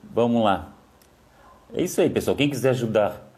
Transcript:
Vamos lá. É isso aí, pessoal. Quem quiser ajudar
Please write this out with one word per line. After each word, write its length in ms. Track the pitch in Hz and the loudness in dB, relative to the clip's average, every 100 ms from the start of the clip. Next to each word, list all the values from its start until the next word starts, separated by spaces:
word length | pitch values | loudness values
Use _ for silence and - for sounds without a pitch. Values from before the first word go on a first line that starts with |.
Vamos 440 | - - 120 117 110 | -6 -2 0 2 2
lá. 260 | 92 85 - _ _ _ _ _ _ - - _ | 0 -4 -20 _ _ _ _ _ _ -20 -20 _
É 80 | - | -6
isso 180 | 180 - | -4 0
aí, 100 | 170 | 0
pessoal. 280 | 117 104 - | 0 -2 0
Quem 120 | 143 | 0
quiser 200 | 135 127 | 2 0
ajudar 580 | 127 117 107 101 - - | 0 0 0 0 -2 -18